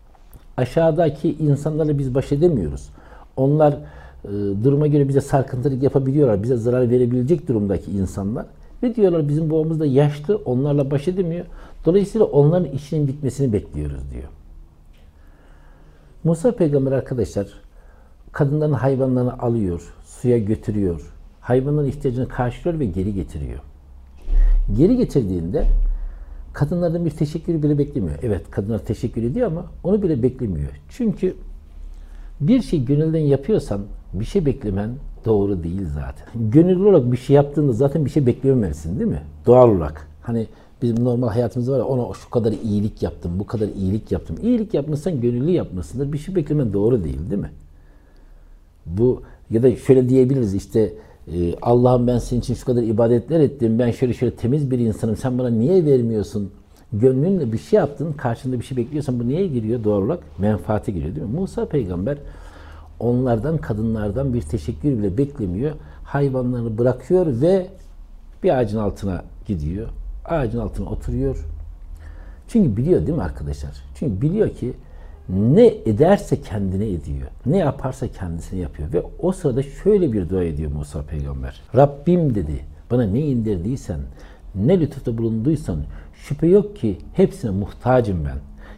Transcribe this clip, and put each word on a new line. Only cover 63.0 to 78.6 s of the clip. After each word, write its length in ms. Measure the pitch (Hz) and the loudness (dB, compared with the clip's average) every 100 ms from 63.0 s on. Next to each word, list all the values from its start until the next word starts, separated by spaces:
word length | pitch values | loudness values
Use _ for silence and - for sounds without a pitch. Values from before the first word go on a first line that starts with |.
onlardan, 580 | 120 123 131 117 127 156 | -2 0 2 0 0 -2
kadınlardan 760 | - 107 113 110 104 104 139 | -2 -2 -2 -2 -2 -2 -2
bir 80 | 120 | -2
teşekkür 560 | - 117 - - 147 120 | -2 -6 -6 -4 -2 0
bile 200 | 101 98 | 0 0
beklemiyor. 540 | 143 - 98 90 147 151 - - | -2 -2 -4 -2 -4 -6 -14 -18
Hayvanlarını 760 | - 143 139 127 123 123 117 107 | -6 -2 0 0 -2 -2 -2 0
bırakıyor 480 | 123 120 - 180 170 117 | 0 0 2 2 2 2
ve 260 | 165 190 180 - - - - - - - | 4 2 0 -10 -20 -20 -20 -20 -20 -2
bir 160 | 185 135 | 2 2
ağacın 200 | 110 110 | 2 0
altına 440 | 101 - 101 85 - - - | -2 -4 -4 -6 -8 -12 -6
gidiyor. 420 | 92 73 95 113 - - - | -4 -4 -6 -8 -10 -10 -10
Ağacın 340 | - 165 117 117 | -4 -2 0 -2
altına 300 | 101 - 95 | -4 -6 -6
oturuyor. 580 | 110 - 123 135 127 - - - - - - - - - - - | -6 -4 -2 -2 -2 -8 -10 -12 -16 -16 -16 -16 -18 -18 -18 -2
Çünkü 280 | 233 165 101 | 2 4 2
biliyor, 300 | 147 160 135 | 2 2 2
değil 100 | 156 | -2
mi 60 | |
arkadaşlar? 480 | 78 - 73 73 71 - - | -4 -6 -8 -8 -10 -12 -16
Çünkü 260 | - 151 95 | -8 -4 0
biliyor 300 | 143 208 156 | 0 2 0
ki 220 | - 120 131 - - - - - | -2 -8 -10 -14 -20 -18 -16 -4
ne 380 | 95 110 175 240 | 0 4 8 6
ederse 720 | - 113 104 160 196 - - | 6 0 4 4 4 2 -4
kendine 500 | - 107 98 95 110 | -4 -4 -2 -2 -2
ediyor. 380 | 87 76 69 65 - 123 | -4 -6 -8 -10 -8 -2
Ne 100 | 190 | 0
yaparsa 520 | 151 - 131 - 117 | 0 -2 -6 -6 -8
kendisine 520 | - 90 82 - 92 | -6 -8 -8 -8 -6